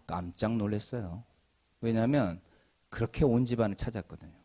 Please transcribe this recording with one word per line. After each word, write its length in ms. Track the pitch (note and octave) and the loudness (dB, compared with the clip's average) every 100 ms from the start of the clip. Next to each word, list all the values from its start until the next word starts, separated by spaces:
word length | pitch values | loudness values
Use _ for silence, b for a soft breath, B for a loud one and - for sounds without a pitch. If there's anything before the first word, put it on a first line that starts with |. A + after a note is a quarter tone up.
| - | -6
깜짝 500 | E2+ F2 - A2 A#2 | -6 -6 -4 -2 0
놀랐어요. 680 | G#2 G#2 - B2 F#2 F2+ - _ _ _ _ - | 0 -2 -4 -8 -6 -8 -12 _ _ _ _ -6
왜냐하면 600 | A#2 A2+ A#2 D3 G2 E2+ - b b b _ | 0 2 4 4 2 -2 -12 b b b _
그렇게 360 | - A2+ - C#3+ | -4 -4 2 4
온 200 | A#2+ B2 | 4 2
집안을 300 | A#2 G#2+ G2 | 2 0 0
찾았거든요. 580 | - G#2+ - D#2+ - - | -6 -6 -8 -14 -18 -20